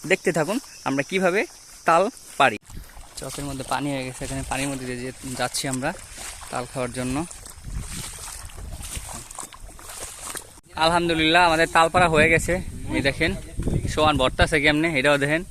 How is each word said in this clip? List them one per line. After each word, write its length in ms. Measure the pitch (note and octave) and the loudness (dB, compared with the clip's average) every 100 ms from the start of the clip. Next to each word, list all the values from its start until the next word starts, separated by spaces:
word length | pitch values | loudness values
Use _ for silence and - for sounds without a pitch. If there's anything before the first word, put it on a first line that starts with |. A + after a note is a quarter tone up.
| D3 | 0
দেখতে 260 | F#3 G3+ | 0 2
থাকুন 260 | E3+ D3+ A#3 - - | 0 0 -4 -6 -10
আমরা 180 | - C3+ | -4 -4
কিভাবে 440 | C#3 F#3+ F#3 F#3+ E4 - - - | -2 0 0 0 -4 -10 -20 -4
তাল 240 | - E3 G3 - - - | 2 4 2 -4 -20 2
পারি। 220 | C3+ G#2+ - - - - - - | 2 2 -10 -16 -14 -18 -16 -12
চকের 280 | C3+ C#3 | -10 -8
মধ্যে 200 | C#3+ C3+ B2+ | -8 -8 -4
পানি 220 | B2+ C#3+ | -4 -2
হয়ে 140 | C3+ | -4
গেছে, 200 | B2+ B2+ | -6 -8
এখানে 180 | C3 C3+ C3 | -8 -6 -4
পানির 200 | C3 C#3 | -4 -4
মধ্যে 180 | C3+ B2+ | -4 -6
দিয়ে 120 | B2 | -8
যে-, 380 | B2+ - C3+ B2 | -10 -10 -10 -4
যাচ্ছি 300 | B2 - C#3+ | -4 -2 -4
আমরা 240 | C3 C#3+ - - - - - - | -2 -4 -6 -14 -14 -14 -14 -8
তাল 160 | B2 B2 | -8 -6
খাওয়ার 180 | C3+ B2 | -6 -6
জন্য। 340 | A#2+ B2+ C3+ F3 - - - - - - - - - - - - - - - - - - - - - - - - - - - - - - - - - - - | -4 -4 -4 -6 -12 -18 -16 -10 -10 -8 -10 -10 -12 -14 -14 -16 -14 -14 -12 -12 -12 -12 -14 -14 -14 -16 -16 -18 -18 -16 -14 -14 -12 -12 -12 -14 -20 -12 0
আলহামদুলিল্লাহ, 720 | D#3+ E3+ E3+ D#3+ D#3+ E3+ F3 | 2 4 2 2 4 6 6
আমাদের 200 | D#3+ E3 | 4 4
তাল 160 | E3+ E3 | 6 6
পাড়া 200 | F3+ F3 | 6 6
হয়ে 200 | D#3 D#3+ | 6 6
গেছে। 320 | D#3+ - F3+ - - - | 4 2 -2 -4 -8 -4
এই 60 | B2+ | 0
দেখেন 340 | C3+ - E3 F#3+ - - - - - | 0 0 -2 -2 -6 -4 0 0 0
সোহান 280 | - D#3 C#3 | 2 4 4
ভর্তা 280 | B2+ - | 2 4
আছে 160 | F3 D#3 | 4 6
কেমনে, 380 | D3 D3+ E3 D3 | 4 4 2 2
এটাও 200 | C#3 C#3+ | 4 4
দেখেন। 260 | C#3 D#3+ - | 2 0 -2